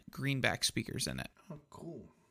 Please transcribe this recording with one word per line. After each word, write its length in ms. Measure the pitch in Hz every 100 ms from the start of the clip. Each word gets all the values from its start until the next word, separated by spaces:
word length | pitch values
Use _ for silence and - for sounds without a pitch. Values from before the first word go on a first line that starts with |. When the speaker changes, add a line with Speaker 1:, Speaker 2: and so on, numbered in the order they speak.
| -
Speaker 1:
greenback 520 | - 135 135 - -
speakers 440 | - - 113 - -
in 120 | -
it. 100 | - - -
Speaker 2:
Oh, 80 | 147 -
cool. 440 | - 165 147 - - -